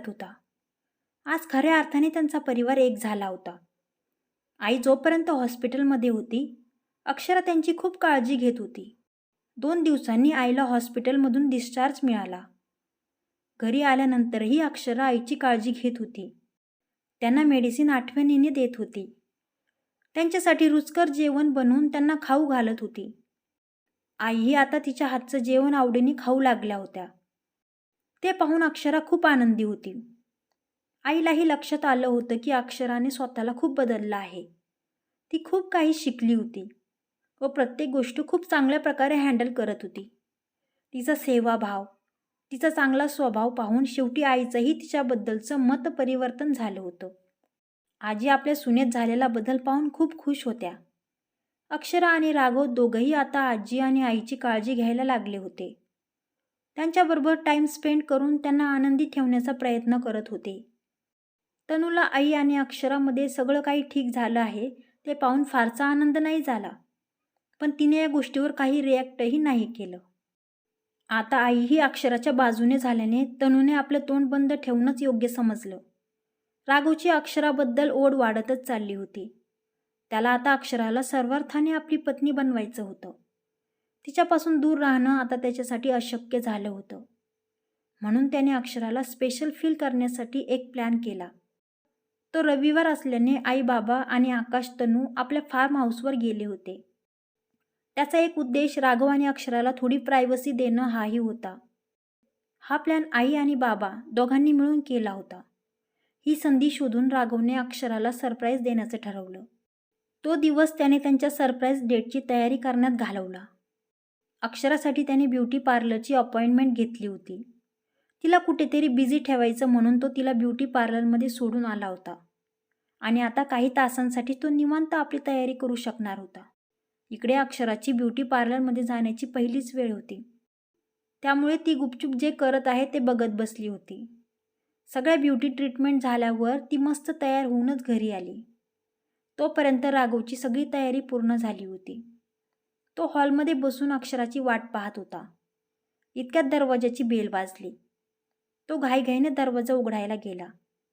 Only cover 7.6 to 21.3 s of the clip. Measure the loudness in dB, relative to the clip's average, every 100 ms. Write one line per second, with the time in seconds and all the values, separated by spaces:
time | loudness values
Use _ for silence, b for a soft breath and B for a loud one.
7.6 | 0 -2 -4 0 2 2 2 0 0 0
8.6 | -6 -14 -18 -20 _ _ _ _ _ -6
9.6 | -2 0 2 0 2 4 4 4 2 2
10.6 | 2 0 -2 -4 0 2 4 4 2 0
11.6 | -2 -2 -2 0 0 0 -2 -10 -14 _
12.6 | _ _ _ _ _ _ _ _ _ -6
13.6 | -2 2 4 4 4 2 2 0 2 2
14.6 | 2 -2 -4 0 2 0 -2 -2 2 2
15.6 | 0 -2 -4 -4 -8 -10 -14 -16 _ _
16.6 | _ _ _ _ _ _ 0 4 4 4
17.6 | 2 2 2 2 0 0 4 4 4 2
18.6 | -2 -2 -10 -10 -14 -18 _ _ _ _
19.6 | _ _ _ _ _ -2 0 2 2 4
20.6 | 4 4 0 0 0 2 0